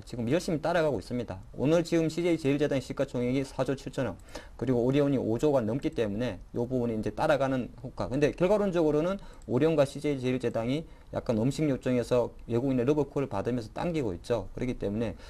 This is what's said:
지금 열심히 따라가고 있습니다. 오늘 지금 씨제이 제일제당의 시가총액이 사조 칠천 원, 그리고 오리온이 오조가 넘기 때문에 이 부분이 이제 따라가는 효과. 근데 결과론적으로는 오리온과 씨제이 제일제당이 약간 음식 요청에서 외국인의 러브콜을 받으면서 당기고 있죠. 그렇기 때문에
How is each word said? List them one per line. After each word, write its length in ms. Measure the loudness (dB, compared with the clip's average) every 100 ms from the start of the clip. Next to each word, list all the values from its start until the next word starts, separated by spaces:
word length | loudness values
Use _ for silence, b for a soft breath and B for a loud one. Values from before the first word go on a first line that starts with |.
| -6
지금 240 | -4 0
열심히 320 | 0 0 0
따라가고 380 | 2 2 2 0
있습니다. 400 | -2 -6 -6 -8 -10 -2
오늘 260 | 4 4
지금 240 | 4 2 2
씨제이 300 | 0 0 2
제일제당의 460 | 2 2 2 0
시가총액이 600 | -2 -4 -2 -2 0 0 -2
사조 300 | -2 -2 -2
칠천 300 | -6 -4 -4
원, 100 | -6 B B B -4
그리고 260 | 2 4
오리온이 340 | 4 4 4 2
오조가 440 | 2 2 4 4
넘기 280 | 2 -2 -2
때문에 500 | -2 -2 -2 -4 -6 -8
이 40 | -4
부분이 420 | -2 0 0 -2
이제 100 | -2
따라가는 600 | 0 2 2 2 0 -4 -10
효과. 240 | -12 -6 -4
근데 240 | 2 2
결과론적으로는 840 | 2 2 2 2 2 2 2 0 -4 B B -2
오리온과 380 | 2 4 4 2
씨제이 360 | 0 -2 0
제일제당이 640 | 0 0 0 -2 -2 -2 -4 B B -4
약간 220 | 0 2
음식 300 | 2 2 0
요청에서 640 | 0 0 0 2 2 2 -4 -2
외국인의 380 | 0 2 2 4
러브콜을 440 | 2 0 -2 -2
받으면서 400 | -2 -2 -2 -4
당기고 440 | -4 -2 -2 -2 -4
있죠. 340 | -2 -2 -2
그렇기 240 | -6 -4 -4
때문에 360 | -2 -2 -4 B